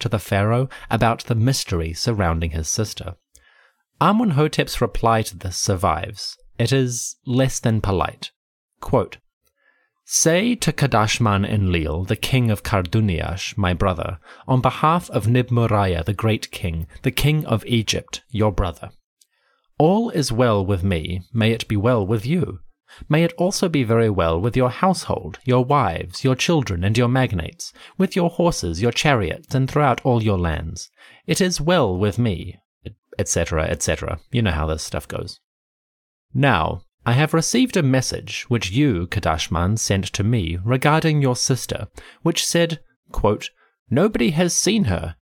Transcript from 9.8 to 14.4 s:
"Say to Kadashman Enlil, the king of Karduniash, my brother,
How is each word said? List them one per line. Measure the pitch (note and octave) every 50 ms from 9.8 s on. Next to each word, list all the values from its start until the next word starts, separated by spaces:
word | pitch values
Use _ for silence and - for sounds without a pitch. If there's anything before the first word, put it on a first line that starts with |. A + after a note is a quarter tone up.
| _ _ _ _ _
"Say | - - - - D#3+ E3 F3+ A3 A#3+ A#3+
to | - - D#3+
Kadashman | - - C#3+ B2+ - G#2+ A2 A2 - - A#2+ G#2+ G2+ F#2+ G2+
Enlil, | - A2 G#2 G2 F#2 F2 E2+ D#2 D#2 D2+ E2+ F#2
the | - A2
king | - - - C3+ B2+ A#2+ A2+
of | G#2 -
Karduniash, | - - A2 F#2+ F2+ - - A2 A2 G2+ E2+ D2+ D#2+ D#2+ F2 F#2+ - - - G#2
my | G2 F2+ F2+
brother, | E2 G2+ F#2+ F2 E2 - - F#2+ - _ - - -